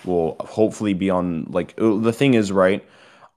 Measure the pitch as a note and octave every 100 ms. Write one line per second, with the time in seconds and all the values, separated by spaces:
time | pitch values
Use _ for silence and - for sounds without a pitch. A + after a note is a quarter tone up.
0 | F#2 F2 E2 - - G#2+ A2 - G#2+ F#2
1 | F#2+ F2+ F2+ E2 - F2 E2+ - A2 G#2
2 | A2+ A2+ C#3 A#2 G2 F#2+ F#2 G2+ - -
3 | - - -